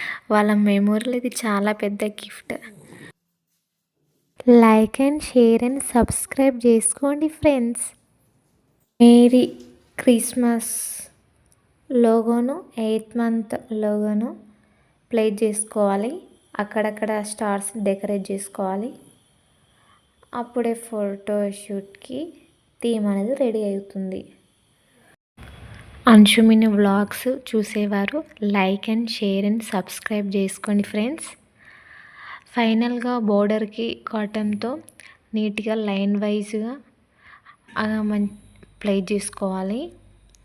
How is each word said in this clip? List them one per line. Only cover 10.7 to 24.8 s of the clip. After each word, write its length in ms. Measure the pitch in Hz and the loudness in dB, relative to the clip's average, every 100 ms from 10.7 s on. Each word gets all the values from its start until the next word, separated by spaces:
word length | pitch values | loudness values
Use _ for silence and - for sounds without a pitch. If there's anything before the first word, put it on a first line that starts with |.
| - - - - _ _ _ _ _ _ _ - | -10 -10 -14 -18 _ _ _ _ _ _ _ -2
లోగోను, 720 | 247 226 226 226 233 247 330 - - | 2 4 4 2 0 -2 -6 -10 -6
ఎయిత్ 400 | 220 220 220 233 | -4 -4 -4 -4
మంత్ 380 | 233 226 214 - - | -2 -2 -4 -10 -8
లోగోను 640 | 214 208 208 214 208 247 - - _ _ _ _ _ _ | -6 -2 -2 -2 -2 -4 -10 -20 _ _ _ _ _ _
ప్లేస్ 320 | 233 220 208 | -2 0 0
చేసుకోవాలి. 800 | 220 208 214 214 202 196 226 359 - _ _ - | -2 -2 -6 -2 0 0 -4 -8 -14 _ _ -8
అక్కడక్కడ 640 | 208 220 214 208 214 214 | -4 -4 -4 -4 -4 -4
స్టార్స్ 640 | 208 - 208 202 - 226 | -6 -6 -4 -4 -6 -6
డెకరేట్ 480 | 196 196 208 202 190 | -4 -4 -4 -6 -6
చేసుకోవాలి. 600 | 196 - - 190 190 240 - - _ _ _ _ _ _ _ _ _ _ _ _ | -8 -10 -8 -6 -6 -8 -14 -20 _ _ _ _ _ _ _ _ _ _ _ _
అప్పుడే 400 | 240 240 247 233 | -12 -6 -4 -2
ఫోటోషూట్‌కి 1600 | 226 - 214 202 196 208 208 202 202 - 196 196 - - 254 330 - _ _ _ _ | -4 -6 -4 -4 -4 -4 -2 -2 -4 -8 -10 -10 -18 -12 -10 -10 -14 _ _ _ _
థీమ్ 240 | 233 220 208 | -2 0 0
అనేది 260 | 196 208 | -2 -2
రెడీ 300 | 277 247 220 | 0 0 0
అవుతుంది. 600 | 208 196 196 190 190 190 - _ _ _ _ _ | -4 -4 -8 -10 -8 -10 -14 _ _ _ _ _